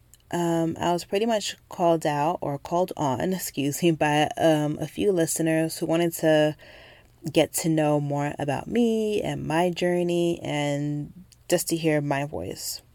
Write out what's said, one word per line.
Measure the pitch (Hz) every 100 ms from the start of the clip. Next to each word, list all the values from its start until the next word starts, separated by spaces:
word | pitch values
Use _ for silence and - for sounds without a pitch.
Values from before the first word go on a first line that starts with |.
| _ _ -
um, | 175 170 165 165 165
I | 170
was | 175
pretty | - 202 226
much | 220 - - -
called | - 170 165 156
out | 147 151 180
or | - 143
called | - 170 185 -
on, | 147 127 185
<laughs> |
excuse | 185 - - 139 139
me, | 175
by, | 160 151 147 151 -
um, | 165 151 147 151
a | 156
few | - 208
listeners | 185 165 - 160 160 160 -
who | 160
wanted | 165 170
to | 165 160 156 151 151 - - - - - _ -
get | 160 151
to | - 175
know | 156 151 147
more | 143 143 147 -
about | 147 131 -
me | 233 240 220 214 208
and | - 143 139
my | 156 180
journey | 175 180 175 175 175 170 170
and | - 147 147 143 147 147 143 - - _ -
just | 170 -
to | 170
hear | 160 151
my | 147 139 143
voice. | 151 90 - - - -